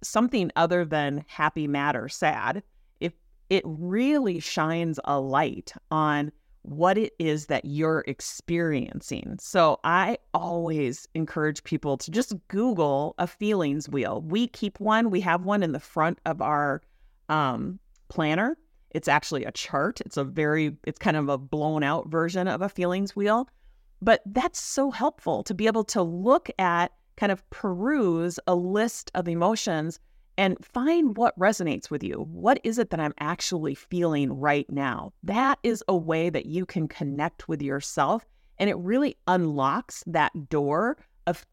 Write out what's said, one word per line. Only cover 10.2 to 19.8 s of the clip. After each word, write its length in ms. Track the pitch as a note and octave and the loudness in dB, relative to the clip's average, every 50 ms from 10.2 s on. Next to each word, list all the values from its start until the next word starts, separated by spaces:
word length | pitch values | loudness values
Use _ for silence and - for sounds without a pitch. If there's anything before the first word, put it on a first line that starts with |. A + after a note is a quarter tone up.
| - _ | -6 _
always 760 | - D3+ F3 E3+ E3+ E3+ E3+ E3 D#3+ D3+ C#3+ A#2+ C3 - - - _ | -4 -2 -2 -2 -2 -2 -2 -2 0 0 0 -2 -2 -6 -12 -8 _
encourage 480 | D#3+ D#3+ D3 - E3 D3+ D3+ D3+ - | -4 -4 -2 -2 0 0 0 -2 -4
people 360 | - - D#3+ - - D3 C3+ - | -4 -4 -4 -2 0 -2 -2 -2
to 120 | - - | -4 -2
just 220 | E3 A3 C4 - G#3+ F3+ - _ | 0 -2 0 0 -4 -10 -10 _
Google 640 | - G3 A3+ B3+ A3+ E3+ D#3 D3 C3+ C#3 D3 D#3+ - - | -2 0 0 2 2 2 2 2 2 2 0 -2 -2 -4
a 80 | F3 | -4
feelings 640 | F3 - _ G#3 G#3 G#3+ F#3+ E3 C#3+ C#3 D#3 C#3+ - | -4 -4 _ -2 0 2 2 2 0 0 -2 -4 -4
wheel. 340 | - C#3 A2+ - G#2 A2 | -2 -2 -2 -2 -2 -4
We 260 | D#3+ D#3 F3 A3 B3 A#3+ | -4 -2 0 0 0 -2
keep 320 | - - A3 G3+ - - | -4 -6 -6 -6 -6 -4
one. 300 | G3+ G#3+ G#3+ A3+ A#3 A3+ | 0 2 2 4 4 2
We 100 | F#3+ F3+ | 2 0
have 240 | F#3 F3+ E3 F3+ F3+ | 2 2 0 0 0
one 180 | F#3+ G#3 G#3 | 0 0 2
in 100 | F#3 D#3+ | 2 0
the 80 | C3+ D3 | -2 -4
front 400 | - - - E3 D#3 E3+ - - _ | -8 -6 -2 0 0 0 0 -2 _
of 160 | D#3+ D#3 D#3+ | -4 -4 -2
our, 400 | - D3 D3+ C#3+ D3 C#3+ C#3 D3+ - _ _ _ - - _ _ _ - | 0 0 0 0 0 0 -2 -4 -6 _ _ _ -20 -20 _ _ _ -2
um, 500 | D3+ D#3 D3 C3 B2 A2+ C3 C3+ F3+ G3 - _ _ _ _ - | 0 2 2 0 0 -2 -4 -6 -8 -10 -16 _ _ _ _ -8
planner. 480 | - - D#3+ D3+ D#3 F3 G#3+ B3+ E4 - _ _ _ _ _ _ | -2 0 0 2 2 2 2 0 -2 -4 _ _ _ _ _ _
It's 160 | - D#3+ - D#3+ | -8 -4 2 4
actually 360 | C#3+ D3 - - D#3+ C#3 G#2+ | 4 4 4 0 -4 -4 -4
a 80 | A2 | -6
chart. 480 | - - - - - C#3 | -8 -8 -8 -4 -2 0